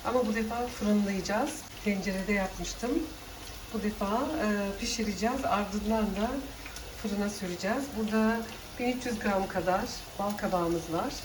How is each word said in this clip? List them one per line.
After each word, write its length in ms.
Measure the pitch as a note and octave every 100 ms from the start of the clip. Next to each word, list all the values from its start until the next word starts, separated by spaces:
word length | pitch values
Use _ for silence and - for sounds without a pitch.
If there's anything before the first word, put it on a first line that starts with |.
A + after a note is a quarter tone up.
Ama 220 | A3 B3 G#3+
bu 80 |
defa 320 | G#3+ A3 A#3 B3
fırınlayacağız. 840 | - G#3 G#3 G3+ G3 F3 G#3 D4 - - -
Tencerede 480 | G#3+ G3 F#3 G3 F#3+
yapmıştım. 580 | G3+ F#3+ - E3+ - A#3+ D#4 - - - - - - -
Bu 80 | G#3+
defa, 240 | G#3 G#3+ G3+
e, 720 | A3+ D4+ D#4 G#3+ G#3 G3 G3
pişireceğiz. 640 | A#3 - G#3+ F3+ A3 C4+
Ardından 580 | - G3+ G3+ G#3 G#3 A3
da 280 | G3+ F#3+ A3+ C#4 - - - - - -
fırına 280 | G#3+ G3+ G#3
süreceğiz. 540 | - F#3 F3 F#3+ B3+ C#4 G#3+
Burada 420 | G#3+ A3 A3 A3+ A3 - - -
bin 140 | B3
üç 140 | B3+ B3+
yüz 120 | G#3+
gram 300 | G#3+ G3 F#3+
kadar 340 | F#3+ F3 F#3+ B3 - - -
bal 120 | G3+
kabağımız 600 | G#3 G3 F3+ E3+ E3+ D#3+
var. 220 | E3 B3 -